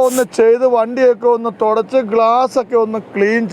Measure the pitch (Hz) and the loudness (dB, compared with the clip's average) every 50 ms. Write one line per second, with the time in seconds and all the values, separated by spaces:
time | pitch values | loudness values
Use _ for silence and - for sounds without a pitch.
0 | 262 254 247 254 247 - - - 226 226 226 240 254 254 247 233 220 226 247 247 | 2 0 0 -2 -4 -2 0 2 4 4 4 4 2 2 2 0 0 -2 -2 0
1 | 262 247 240 - 240 240 240 226 233 233 220 220 226 214 220 226 220 - 262 262 | 2 2 2 2 2 0 0 0 -2 -6 -6 -4 -2 -2 0 -2 -2 -2 -2 -2
2 | 254 202 220 226 226 226 233 247 262 254 - 269 233 185 254 233 226 214 220 220 | -2 0 0 0 0 2 2 0 0 -2 -2 -4 -4 -2 -2 -2 -2 -2 -4 -8
3 | - - - 202 202 208 220 233 226 190 | -10 -8 -4 -2 0 0 0 0 -2 0